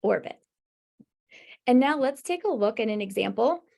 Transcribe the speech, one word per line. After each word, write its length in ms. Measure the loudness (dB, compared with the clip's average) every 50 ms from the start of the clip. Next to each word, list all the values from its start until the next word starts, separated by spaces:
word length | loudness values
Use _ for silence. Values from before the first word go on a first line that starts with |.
orbit. 380 | 0 0 0 0 -2 -8 -16 _ _ _ _ _ _ _ _ _ _ _ _ _ -20 _ _ _ _ _ -20 -20 -20 -20 -20 _ _
And 120 | 4 4 4
now 180 | 6 4 0
let's 240 | 0 0 -2 -2 -4
take 220 | -6 -6 -6 -4 -2
a 40 | -2
look 300 | 0 2 0 0 0 -2
at 80 | -4
an 140 | -4 -2 -4
example 640 | -6 -6 -4 -4 -2 -2 0 0 0 0 0 -2 _ _ _